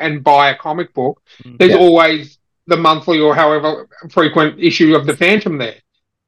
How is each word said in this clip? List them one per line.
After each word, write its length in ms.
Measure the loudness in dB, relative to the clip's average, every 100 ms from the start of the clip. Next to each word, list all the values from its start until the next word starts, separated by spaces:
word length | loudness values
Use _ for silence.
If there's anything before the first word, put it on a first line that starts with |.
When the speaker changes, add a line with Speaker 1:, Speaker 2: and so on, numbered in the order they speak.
Speaker 1:
and 200 | -8 -4
buy 260 | 0 2 2
a 80 | -2
comic 360 | -8 -10 -10
book. 280 | -6 -6 -8 _ _
Speaker 2:
Mm. 140 | -18 0
Speaker 1:
There's 120 | 2
Speaker 3:
Yeah. 60 | 4
Speaker 1:
always 600 | 4 4 2 -2 -10 _ _ _ -6
the 80 | -2
monthly 440 | 0 0 -2 0
or 120 | 0 2
however 520 | 0 0 -4 -8 -14 -20 -6
frequent 500 | -2 0 0 -2 -2
issue 360 | -2 2 2 2
of 100 | -2
the 100 | -2
Phantom 420 | 0 0 -2 -8
there. 180 | -10 -14 _ _ _ _